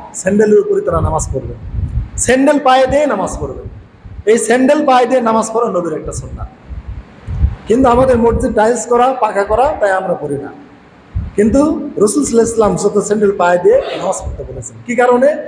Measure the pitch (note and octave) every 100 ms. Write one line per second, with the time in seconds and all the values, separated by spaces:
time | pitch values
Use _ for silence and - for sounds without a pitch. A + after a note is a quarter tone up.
0 | - - F#3+ G#3 G#3+ G#3 - F#3+ F3+ E3
1 | D#3 D#3 - - B2 - - - - -
2 | - - - C4 C#4 C#4+ C4 C4 C4 C#4
3 | C#4+ G#3 F3 - C3+ B2+ - - - -
4 | - - G3+ A3+ A3+ B3 C4 D4+ C#4 B3+
5 | A#3+ B3+ A3+ A3 A3 A3+ A3+ F3+ E3 D3
6 | - - - - - - - - - -
7 | - - - - - - - A#3+ B3+ A#3+
8 | C4 A#3 A#3 - B3+ A3+ A3 A#3+ - A#3+
9 | B3+ B3+ A3 G3 G3+ A3 C#4+ - G3 F#3+
10 | F3 - D3 C3+ - - - - - -
11 | - - - G3+ A3 C4+ D#4 - - -
12 | G#3 D4 A#3 A3+ A3+ A3+ G#3 D#3+ G3+ G3+
13 | G3 G#3 G3+ G3 F3 F3+ F#3+ C5+ - -
14 | F#3+ - - - - - - - - A#3+
15 | B3 B3 C#4 D#4